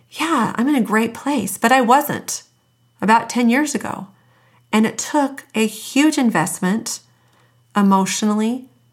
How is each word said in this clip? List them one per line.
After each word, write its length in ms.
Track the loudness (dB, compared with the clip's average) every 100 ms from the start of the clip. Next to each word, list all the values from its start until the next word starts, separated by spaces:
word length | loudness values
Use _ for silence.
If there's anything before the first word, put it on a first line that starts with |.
| _
"Yeah, 420 | -8 -2 0 0 0
I'm 120 | 0
in 80 | 2
a 60 |
great 320 | 2 0 -2
place." 440 | -4 -4 -4 -4 -2
But 140 | 2
I 100 | 4
wasn't 640 | 6 4 2 -6 -8 -12 -14 _ _ _ _ _
about 280 | 2 2 0
ten 200 | 0 2
years 240 | 2 0
ago. 340 | -4 -6 -10 -12 _ _ _ _ _ _
And 140 | 0 0
it 120 | -2
took 480 | -4 -2 -2 -4 -8 -4
a 100 | -2
huge 520 | -4 -4 2 2 2
investment 840 | 0 0 -2 -2 -2 -2 -6 -12 -14 _ _ _ _ _ _ 0
emotionally, 920 | 4 4 2 -2 -2 0 -2 -4 -10 _ _